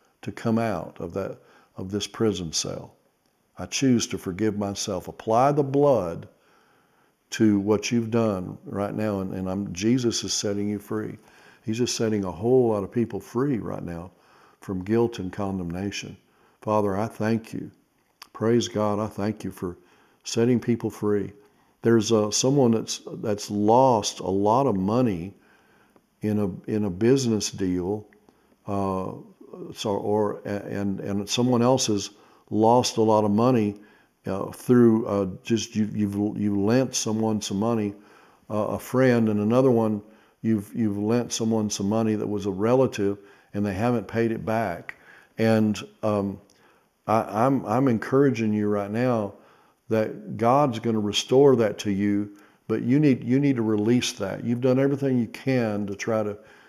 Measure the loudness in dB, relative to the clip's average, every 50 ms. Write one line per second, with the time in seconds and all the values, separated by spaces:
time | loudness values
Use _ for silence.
0 | _ _ _ _ -12 -12 -10 -6 -2 -2 0 0 0 -2 -4 -4 -6 -8 -10 -10
1 | -10 -8 -6 -6 -6 -6 -8 -12 _ _ _ _ _ _ _ -14 -10 -6 -6 -6
2 | -6 -6 -4 -2 0 0 0 -2 -4 -6 -6 -6 -6 -6 -8 -10 -12 -16 -20 _
3 | _ _ _ _ _ _ _ _ _ _ _ -14 -12 -10 -4 0 2 4 4 4
4 | 2 0 -4 -6 -6 -6 -4 -2 -2 -2 0 -2 -4 -4 -4 -6 -6 -6 -6 -6
5 | -8 -10 -14 -8 -2 0 2 4 4 4 4 2 0 0 2 2 4 4 4 2
6 | 0 -2 -6 -8 -12 -16 _ _ _ _ _ _ _ _ _ _ _ _ _ _
7 | _ _ _ _ _ _ -2 2 4 4 4 4 2 2 0 0 0 -2 -2 -2
8 | -2 -2 0 0 0 0 -2 -2 -6 -8 -12 -14 -14 -10 -6 -6 -4 -4 -4 -4
9 | -4 -2 -2 -4 -4 -6 -6 -6 -6 -4 -4 -4 -6 -6 -6 -4 0 0 2 2
10 | 0 0 -2 -2 -4 -6 -4 -4 -4 -4 -4 -2 -4 -4 -4 -6 -6 -8 -8 -6
11 | -6 -8 -10 -14 -18 -20 -20 -20 -20 -20 -20 _ _ -6 -4 -2 -2 -2 -2 -2
12 | -2 0 0 0 -2 -4 -6 -4 0 4 4 6 6 4 2 0 -4 -4 -2 -2
13 | -2 -2 -4 -8 -10 -6 -4 -2 -2 0 -2 -2 -4 -6 -8 -8 -8 -8 -10 -10
14 | -12 -14 -18 _ _ _ _ _ _ _ _ _ -10 -8 -6 -6 -2 0 2 2
15 | 2 2 0 -4 -8 -8 -6 -6 -6 -4 -4 -4 -6 -6 -6 -6 -6 -6 -8 -8
16 | -10 -12 -14 -18 _ _ _ _ _ _ _ _ -4 0 0 2 2 0 0 -2
17 | -4 -4 -4 -4 -2 0 0 -2 -2 -6 -10 -12 -12 -12 -14 _ _ _ _ _
18 | _ _ _ _ -20 -20 -8 -2 0 2 2 2 2 0 -2 -2 0 0 0 -2
19 | -4 -4 -4 -4 -4 -4 -4 -6 -8 -12 -10 -8 -8 -10 -10 -12 _ _ _ _
20 | _ _ _ _ -14 -6 -2 0 2 4 2 2 2 0 -2 -2 -2 -6 -6 -4
21 | 0 0 0 0 0 -4 -8 -16 -20 _ _ _ _ _ _ _ 2 4 4 6
22 | 6 4 4 4 4 2 0 0 2 2 4 4 4 4 4 2 0 -4 -8 -10
23 | -10 -12 -12 -6 -4 -4 -4 -4 -4 -4 -2 2 4 6 6 6 6 6 4 4
24 | 2 -2 -6 -6 -4 -2 0 2 2 2 2 2 2 2 0 0 0 0 2 2
25 | 2 2 0 -2 -6 -10 -12 _ _ _ _ _ _ _ _ _ _ _ _ _
26 | _ _ _ _ -4 -2 0 0 0 -2 -4 -6 -8 -4 -4 -2 -2 -2 -2 2
27 | 4 4 4 4 4 2 0 -2 -2 -4 -6 -4 -2 -2 0 0 -2 -2 -4 -6
28 | -8 -12 _ _ _ _ _ _ _ _ _ _ _ -6 -6 -4 -4 -4 -4 -6
29 | -6 -8 -10 -12 -16 -20 -20 -20 -20 -20 -18 -16 -16 -14 -12 -8 -6 -4 -4 -2
30 | -2 0 0 0 0 0 -2 -6 -8 -6 -6 -6 -6 -6 -6 -4 -2 -4 -4 -4
31 | -4 -4 -4 -4 -4 -4 -2 0 0 2 2 2 4 4 2 2 2 0 0 -2
32 | -2 -6 -12 _ -20 _ _ _ _ -4 0 2 4 4 4 4 2 2 0 0
33 | 2 4 4 4 2 2 2 2 4 4 4 2 2 0 -2 -6 -12 -20 _ _
34 | _ _ _ _ -8 -6 -6 -4 -6 -8 -10 -6 0 4 6 8 8 8 6 4
35 | 2 0 0 0 -2 -2 -4 -8 -4 -2 -2 -2 -2 -2 -2 -2 -2 -2 -2 -2
36 | -2 -2 -2 -2 -2 -2 -2 -2 -2 0 0 0 2 2 2 2 0 0 -2 -4
37 | -4 -4 -2 -2 0 0 -2 -2 -4 -4 -4 -2 -2 0 0 0 -2 -4 -6 -8
38 | -14 -20 -20 -20 -20 _ _ _ _ -8 -4 -4 -4 -4 -4 -6 -6 -2 0 2
39 | 4 4 4 4 4 2 2 2 2 2 4 4 4 4 4 4 2 0 -2 -4
40 | -6 -12 -20 _ _ _ _ _ -2 0 0 0 -2 -4 -4 -2 -2 -2 0 -2
41 | 0 0 0 0 -2 -2 -4 -4 -2 0 0 0 0 -2 -4 -2 -2 0 0 2
42 | 2 0 0 0 -2 -4 -4 -4 -4 -4 -2 0 2 2 4 4 4 2 0 0
43 | -2 -2 -2 -4 -8 -18 -20 _ _ _ -6 -4 -2 -2 -2 -2 0 0 0 -2
44 | -2 -4 -2 0 0 0 -2 -4 -4 -4 -2 -2 -2 -4 -6 -8 -10 -14 -18 -18
45 | _ -20 -20 -20 -20 _ _ 0 2 4 4 4 4 2 0 -2 -6 -12 -12 _
46 | -4 -2 0 0 -2 -4 -6 -10 -14 _ _ _ _ _ _ _ _ _ _ _
47 | _ 0 0 0 0 -2 -2 0 2 2 2 0 0 0 0 2 2 2 2 0
48 | 0 2 2 4 4 4 2 0 0 0 0 0 0 0 0 -2 -2 -2 -2 -2
49 | 0 0 0 0 -2 -4 -8 -14 _ _ _ _ _ _ _ _ _ -2 0 0
50 | 0 -2 -4 -10 -12 -12 -6 0 2 4 4 4 4 2 0 -2 -2 -2 0 0
51 | 0 -2 -2 -4 -2 2 6 6 8 8 8 6 4 2 0 -2 -2 -2 0 2
52 | 2 2 2 0 0 -4 -8 -16 -20 -20 _ _ _ -4 -4 -2 0 2 2 4
53 | 4 4 4 2 0 0 0 2 2 2 2 2 0 0 0 2 2 2 2 2
54 | 2 -2 -4 -6 -6 -6 -6 -6 -4 -2 -2 0 2 2 4 4 2 2 0 0
55 | 0 0 0 0 0 -2 -6 -6 -2 0 0 0 0 0 -2 -2 -4 -6 -6 -6
56 | -4 -2 0 0 0 -2 -4 -8 -12 -20 -20 -20 -20